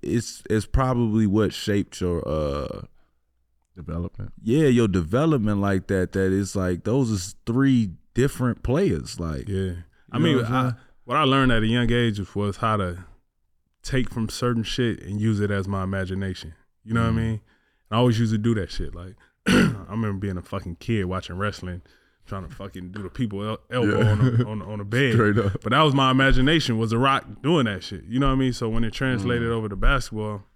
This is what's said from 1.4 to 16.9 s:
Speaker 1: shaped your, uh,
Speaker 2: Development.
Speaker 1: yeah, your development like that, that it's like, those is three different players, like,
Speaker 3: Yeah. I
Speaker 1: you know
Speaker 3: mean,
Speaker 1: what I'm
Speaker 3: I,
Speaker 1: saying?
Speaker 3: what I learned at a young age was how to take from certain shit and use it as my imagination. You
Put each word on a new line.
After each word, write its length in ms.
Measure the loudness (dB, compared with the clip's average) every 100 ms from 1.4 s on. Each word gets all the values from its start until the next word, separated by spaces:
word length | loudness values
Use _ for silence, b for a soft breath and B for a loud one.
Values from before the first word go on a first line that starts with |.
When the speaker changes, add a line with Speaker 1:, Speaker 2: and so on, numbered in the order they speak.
| 2
Speaker 1:
shaped 480 | 0 -2 0 -2 -4
your, 240 | -4 -2 -2
uh, 540 | -2 -2 -4 -6 -10 -14 _ _ _ _ _ _ _ _ -18
Speaker 2:
Development. 560 | -10 -8 -8 -10 -14 -8
Speaker 1:
yeah, 240 | 0 2 6
your 220 | 6 4
development 760 | 2 0 0 2 2 0 0
like 240 | 0 0 0
that, 240 | -2 0
that 200 | 0 0
it's 220 | 2 0 -2
like, 280 | -2 -2
those 280 | 0 0 0
is 240 | -2 -4 -12 -4
three 460 | 2 4 4 2 -4 _ 0
different 480 | 0 0 -4 -2
players, 560 | -2 0 2 0 -4 -8
like, 280 | -6 -6 -6
Speaker 3:
Yeah. 260 | -4 -4 -6 -14 _ _
I 60 | -2
Speaker 1:
you 20 |
know 0 |
Speaker 3:
mean, 160 | 2 2
Speaker 1:
what 80 | 2
I'm 60 |
Speaker 3:
I, 80 | 0
Speaker 1:
saying? 120 | 0 -4 b b -4
Speaker 3:
what 120 | 0
I 60 |
learned 280 | 2 4 4
at 100 | 4
a 60 | 4
young 240 | 2 2
age 280 | 2 2 0 -4 -2
was 220 | -4 -2
how 200 | -2 0
to 280 | -2 -6 -14 -20 _ _ _ _ _ _
take 260 | -4 -2 -2
from 180 | -2 -6
certain 340 | -4 -2 -2
shit 380 | -4 -2 -2 -4
and 180 | -6 -2
use 180 | 0 0
it 120 | 0
as 160 | -2 -2
my 160 | -4
imagination. 720 | -4 -4 -4 -4 -6 -8 -12 -18 _ _
You 120 | -4